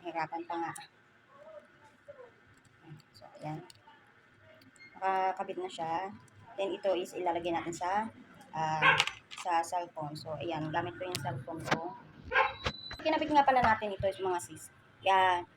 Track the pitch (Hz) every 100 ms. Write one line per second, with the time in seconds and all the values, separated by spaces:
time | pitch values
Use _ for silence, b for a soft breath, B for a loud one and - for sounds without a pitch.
0 | 175 165 156 165 170 170 165 151 - _
1 | _ _ _ 571 605 605 - - - _
2 | - 554 494 - _ - _ _ - 151
3 | _ - - - 151 156 - - - -
4 | _ _ _ _ - - - - - -
5 | 190 190 190 185 190 190 185 175 160 165
6 | 190 208 - - - - 147 196 202 180
7 | 190 - 180 170 175 165 165 165 180 202
8 | 226 - - - - 156 160 156 160 -
9 | - - _ - 185 170 170 180 175 165
10 | 151 151 160 147 170 156 156 170 175 175
11 | 180 180 180 170 - 160 - 165 - -
12 | - - - 523 - - - - - -
13 | 320 311 302 294 277 254 240 220 208 190
14 | 196 185 190 175 - 160 - - - -
15 | 190 190 185 175 175